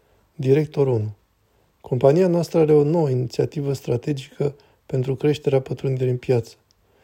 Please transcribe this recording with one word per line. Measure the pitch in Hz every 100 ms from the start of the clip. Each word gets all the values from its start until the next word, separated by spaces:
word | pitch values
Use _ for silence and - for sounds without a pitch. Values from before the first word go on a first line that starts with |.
| _ _ _ -
Director | 131 143 151 151 135
unu. | 117 107 - _ _ _ _ _ _
Compania | - 123 135 165 190
noastră | 170 165 170
are | 156
o | 151
nouă | 147 170 147
inițiativă | 127 120 - 127 151 139
strategică | 135 - 123 - 139 - - 143 - _ _ _
pentru | 135 127 131
creșterea | 151 143 147 135
pătrunderii | - 127 139 127 127
în | 123
piață, | - 123 - - _ _ _ _